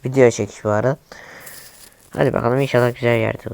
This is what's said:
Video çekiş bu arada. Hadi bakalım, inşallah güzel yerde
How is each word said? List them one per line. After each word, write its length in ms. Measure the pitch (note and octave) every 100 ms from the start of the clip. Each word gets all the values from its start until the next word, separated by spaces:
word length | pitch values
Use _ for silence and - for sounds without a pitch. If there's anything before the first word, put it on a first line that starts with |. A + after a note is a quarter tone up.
| B2+
Video 240 | C3+ A#2+
çekiş 340 | - G2+ -
bu 60 | G#2+
arada. 280 | G#2 A#2+ C#3+ _ - - - - - - - - _ - -
Hadi 160 | C#3
bakalım, 260 | - A#2 B2+
inşallah 340 | C#3 B2 B2
güzel 260 | B2 A#2+ A#2
yerde 300 | A2 A2 -